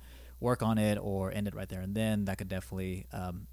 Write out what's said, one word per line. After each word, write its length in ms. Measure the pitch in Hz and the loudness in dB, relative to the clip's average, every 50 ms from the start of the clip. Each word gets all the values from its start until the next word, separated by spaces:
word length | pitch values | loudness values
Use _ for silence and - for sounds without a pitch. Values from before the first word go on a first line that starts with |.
| - - - - - - - - | -8 -14 -16 -16 -16 -16 -8 0
work 240 | 117 120 123 - 113 | 2 2 4 4 4
on 160 | 110 113 110 | 4 6 6
it 180 | 107 107 104 101 | 6 6 4 2
or 320 | - 101 98 95 95 95 | 0 0 0 0 0 0
end 160 | - 104 101 | 0 -2 -2
it 60 | 101 95 | -2 -2
right 160 | 101 98 - | -4 -6 -4
there 120 | 98 92 | -4 -4
and 120 | 92 95 101 | -2 -2 0
then. 320 | 110 110 110 107 104 101 | 2 2 4 4 2 2
That 140 | 98 98 - | 2 0 -2
could 80 | 98 | -2
definitely, 580 | 90 95 92 - - 98 95 92 92 92 90 - - - | -4 -4 -4 -4 -4 -4 -2 -2 -2 -2 -4 -6 -8 -6
um, 320 | - 92 92 87 98 - - | -6 -4 -4 -4 -6 -8 -4